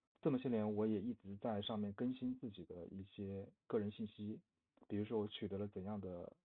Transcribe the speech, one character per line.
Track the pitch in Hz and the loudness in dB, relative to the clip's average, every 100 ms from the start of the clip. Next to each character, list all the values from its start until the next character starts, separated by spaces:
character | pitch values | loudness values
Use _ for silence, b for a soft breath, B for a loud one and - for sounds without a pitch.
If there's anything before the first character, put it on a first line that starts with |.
| _ _ | _ _
这 | 165 | 2
么 | 131 | 4
些 | 131 | 4
年， | 113 107 104 | 4 4 4
我 | 110 | 4
也 | 107 | 4
一 | 110 113 | 0 -4
直 | 98 101 | -8 -4
在 | 120 104 | 0 0
上 | 101 107 | 0 0
面 | 104 | -2
更 | 98 123 | 0 0
新 | 127 127 127 | 2 -2 -2
自 | 120 | -4
己 | 101 | -8
的 | 82 90 82 | -10 -8 -8
一 | 95 | -8
些 | 95 - 98 98 101 - - | -8 -6 -4 -4 -6 -12 0
个 | 117 | 2
人 | 101 | 2
信 | - 107 | 0 -6
息， | - 104 110 - _ _ _ - | -4 -6 -6 -10 _ _ _ -2
比 | 104 | 0
如 | 107 | 2
说 | 113 | 2
我 | 101 | 2
取 | - 104 | 0 -2
得 | 98 | 0
了 | 101 | -2
怎 | 101 | -2
样 | 95 104 | -2 -2
的 | 92 87 - - | -4 -4 -8 -12